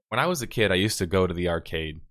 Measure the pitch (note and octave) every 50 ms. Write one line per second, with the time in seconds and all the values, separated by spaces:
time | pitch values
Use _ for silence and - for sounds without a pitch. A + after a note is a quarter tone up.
0 | _ _ G#2+ A#2+ C#3+ F3 F3+ C#3 A#2+ - - A#2+ G#2+ G2 F#2 F#2 G2 G#2+ - -
1 | F#2+ E2 F#2 F#2+ F#2 F2 F2 F2 F2 F2 E2+ E2 - - - D#2+ D#2+ D#2 D#2 D#2+
2 | - -